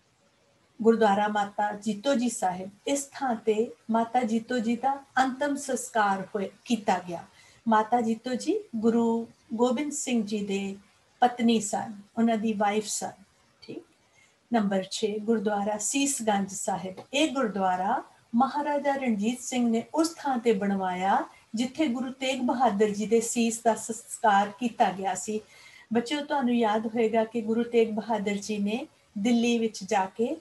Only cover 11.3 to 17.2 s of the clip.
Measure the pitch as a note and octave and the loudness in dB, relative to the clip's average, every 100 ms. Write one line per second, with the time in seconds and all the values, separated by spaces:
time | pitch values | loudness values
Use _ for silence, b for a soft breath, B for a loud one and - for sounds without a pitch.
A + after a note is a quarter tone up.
11.3 | B3 A#3 A3+ - G3+ A3+ G3+ - - A#3 | 4 2 2 0 -4 -6 -12 -8 0 0
12.3 | A3+ A3+ G#3 G#3 G#3+ G#3 - F#3+ - _ | 2 0 0 0 0 -2 -6 -8 -10 _
13.3 | _ _ _ - - - _ b b b | _ _ _ -16 -16 -16 _ b b b
14.3 | b _ A#3 G3+ F#3+ F#3 - G#3+ G#3+ G#3 | b _ 0 2 0 -2 -2 -2 -2 0
15.3 | A3+ G3+ G#3 G3+ G#3+ - C#4 C#4 C4+ A3 | 0 0 0 -2 -2 -2 0 0 0 0
16.3 | G3 F#3+ F#3 - F#3 F#3 F#3 - C4+ | 0 0 -4 -4 -4 -6 -12 -6 0